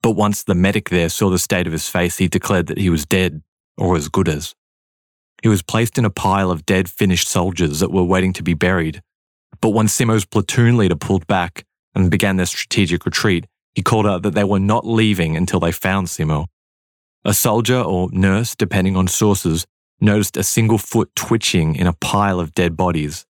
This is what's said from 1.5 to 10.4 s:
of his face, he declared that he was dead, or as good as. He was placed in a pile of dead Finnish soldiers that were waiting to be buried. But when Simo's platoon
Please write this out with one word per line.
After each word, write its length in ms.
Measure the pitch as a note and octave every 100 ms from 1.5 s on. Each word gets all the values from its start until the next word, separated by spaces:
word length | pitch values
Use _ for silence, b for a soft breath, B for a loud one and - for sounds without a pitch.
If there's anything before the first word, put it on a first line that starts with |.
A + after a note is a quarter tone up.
| F#2
of 80 | F2
his 140 | D#2+ -
face, 300 | F2+ F2 -
he 100 | F#2
declared 400 | F#2 - F#2+ D#2
that 100 | -
he 140 | F#2+
was 160 | D#2+ D2+
dead, 340 | F#2 F#2 D#2 _ _ _
or 200 | - F2+
as 120 | F2 D2
good 200 | F#2+ E2+
as. 260 | D2+ D#2 - _ _ _ _ _ _ _ _
He 80 | A2+
was 140 | G2+
placed 340 | - A2 A2+ -
in 80 |
a 60 | A2
pile 400 | - G2 G2 F#2
of 140 | E2+
dead 220 | - F#2+ F#2
Finnish 400 | - G2+ E2+ -
soldiers 520 | G2 F2 F2 D#2+ D2+
that 120 | -
were 120 | F#2
waiting 300 | F2+ F#2 F#2
to 100 | F2+
be 100 | E2
buried. 480 | D#2+ F2+ F#2 D#2+ - _ _ _ _ _ -
But 80 | A2+
when 180 | G#2+ A2
Simo's 380 | - B2 A2
platoon 520 | - G#2+